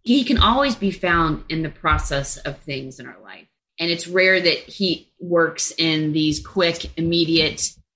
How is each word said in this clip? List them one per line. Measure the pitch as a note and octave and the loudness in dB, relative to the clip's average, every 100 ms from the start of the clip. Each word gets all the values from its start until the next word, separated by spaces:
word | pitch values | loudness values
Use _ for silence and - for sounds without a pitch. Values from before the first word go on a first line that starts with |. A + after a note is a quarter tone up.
he | - C4+ | 2 2
can | B3 B3+ | 4 2
always | G3+ B3 C#4 | 4 4 2
be | A#3 G3+ | 0 -4
found | F3 F3+ E3+ D#3+ D3+ - | -2 0 2 2 -2 -4
in | E3 | -6
the | D#3+ | -6
process | - D#3+ D#3 - C#3 C#3 - | -4 0 0 0 -4 -4 -6
of | C#3+ C#3 | -8 -10
things | - C3+ C3 C3 | -10 -10 -10 -14
in | B2+ | -18
our | F#2+ | -20
life. | G2 F#2 _ _ _ - | -20 -20 _ _ _ -6
And | E3+ | -4
it's | E3+ E3+ | -2 0
rare | F3+ F#3 F#3 | 2 4 4
that | E3+ D3 | 2 0
he | - - F#3+ D#3+ - _ | -4 -4 -2 -2 -8 _
works | F3 E3+ D#3+ E3 - - | 0 2 2 0 -4 0
in | D#3+ D#3 D#3 | 0 2 0
these | D#3 D#3 D3 - | 0 0 0 -4
quick, | - E3+ E3+ - - | 0 0 -2 -8 -4
immediate | E3 E3+ E3 E3 D#3 - - - _ | -2 0 2 2 2 -2 -6 -8 _